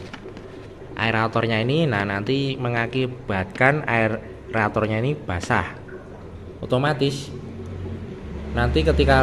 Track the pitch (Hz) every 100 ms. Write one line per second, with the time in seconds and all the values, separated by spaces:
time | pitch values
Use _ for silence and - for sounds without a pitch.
0 | - - - - - - - - - -
1 | 110 110 113 113 117 110 120 151 160 104
2 | 101 101 107 135 139 131 123 117 117 131
3 | 127 127 - 95 92 - 131 147 - 117
4 | 110 110 - - - 110 107 110 107 110
5 | 131 151 - 87 - 110 87 - - -
6 | - - - - - - - 127 143 139
7 | 139 - - - - - - - - -
8 | - - - - - 117 123 156 156 147
9 | 143 131